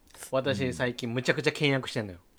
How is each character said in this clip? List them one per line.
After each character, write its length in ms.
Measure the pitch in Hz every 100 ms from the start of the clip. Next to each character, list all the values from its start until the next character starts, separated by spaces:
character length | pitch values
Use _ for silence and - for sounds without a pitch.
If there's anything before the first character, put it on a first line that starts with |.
| - - -
私、 400 | 135 131 117 127
最 240 | 120 123 123
近 160 | 120
む 100 | 120
ち 80 | 131
ゃ 40 |
く 80 | 151
ち 60 | 143
ゃ 40 |
倹 180 | - 147
約 180 | 135 127
し 40 |
て 80 | 127
ん 80 | 104
の 60 |
よ。 40 | 87 -